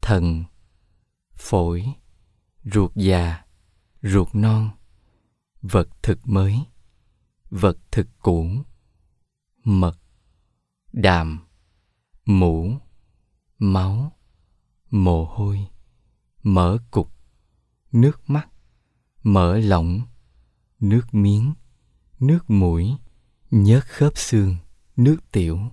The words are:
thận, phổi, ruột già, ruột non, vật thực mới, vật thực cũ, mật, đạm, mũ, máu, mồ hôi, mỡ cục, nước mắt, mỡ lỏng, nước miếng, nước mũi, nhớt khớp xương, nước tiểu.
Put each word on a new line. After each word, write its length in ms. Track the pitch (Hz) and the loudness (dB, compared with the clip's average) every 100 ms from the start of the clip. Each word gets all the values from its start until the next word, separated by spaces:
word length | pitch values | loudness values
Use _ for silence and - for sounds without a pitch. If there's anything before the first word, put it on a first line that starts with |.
thận, 420 | - 98 85 82 85 _ _ _ _ _ _ _ _ - | 0 0 0 -4 -8 _ _ _ _ _ _ _ _ -20
phổi, 580 | - 101 85 87 113 139 _ _ _ _ _ _ | -4 -2 0 -4 -6 -10 _ _ _ _ _ _
ruột 280 | - 101 95 - | -4 0 0 0
già, 480 | 95 92 85 82 _ _ _ _ _ _ | 0 2 0 -6 _ _ _ _ _ _
ruột 260 | 101 98 90 | -2 0 0
non, 360 | 110 110 110 110 - _ _ _ _ _ _ _ _ | 0 0 0 -2 -8 _ _ _ _ _ _ _ _
vật 420 | 95 95 82 - | -2 -2 -2 -6
thực 240 | - 95 - | -4 -4 -2
mới, 320 | 98 95 110 156 _ _ _ _ _ _ _ - | 0 0 -2 -6 _ _ _ _ _ _ _ -14
vật 280 | 95 95 87 _ | -2 -2 -2 _
thực 160 | - 90 _ | -6 -6 _
cũ, 300 | - 85 82 107 143 _ _ _ _ _ _ _ _ _ | -2 -2 -2 -6 -10 _ _ _ _ _ _ _ _ _
mật, 340 | - 98 90 82 _ _ _ _ _ _ _ _ _ | 0 2 0 -4 _ _ _ _ _ _ _ _ _
đạm, 560 | - 101 87 80 78 - _ _ _ _ _ _ _ - | -2 0 0 -2 -8 -16 _ _ _ _ _ _ _ 0
mũ, 480 | 98 90 80 87 135 - _ _ _ _ _ _ _ | 2 4 0 -4 -8 -12 _ _ _ _ _ _ _
máu, 560 | 101 95 92 104 147 - _ _ _ _ _ _ _ | -2 0 0 -4 -6 -10 _ _ _ _ _ _ _
mồ 340 | 107 90 85 82 | 0 2 0 -2
hôi, 420 | - 101 98 98 - _ _ _ _ _ _ | -6 -6 -6 -8 -14 _ _ _ _ _ _
mỡ 340 | 107 95 87 107 - | 0 2 2 0 -2
cục, 200 | - 85 - _ _ _ _ _ _ _ | -4 -4 -12 _ _ _ _ _ _ _
nước 380 | 117 131 - - | 2 2 2 -6
mắt, 200 | 139 - - _ _ _ _ _ _ | -6 -6 -20 _ _ _ _ _ _
mỡ 340 | 110 98 87 101 | 2 2 4 2
lỏng, 440 | 107 92 82 90 120 - _ _ _ _ _ _ | 2 0 0 -4 -8 -16 _ _ _ _ _ _
nước 340 | 101 113 120 | 0 0 0
miếng, 400 | 110 101 101 127 156 - _ _ _ _ - | 0 2 2 -2 -6 -14 _ _ _ _ -4
nước 300 | 131 170 - | 0 0 2
mũi, 440 | 104 92 82 90 143 - _ _ _ _ | 2 2 0 -2 -4 -10 _ _ _ _
nhớt 360 | 117 98 123 - | 2 6 4 2
khớp 300 | - 147 - | -2 -2 -2
xương, 380 | - 110 98 87 - - _ - | -2 0 0 -2 -10 -20 _ 0
nước 360 | 120 156 - | 2 2 -2
tiểu. 280 | 107 85 82 113 | -4 -2 -4 -8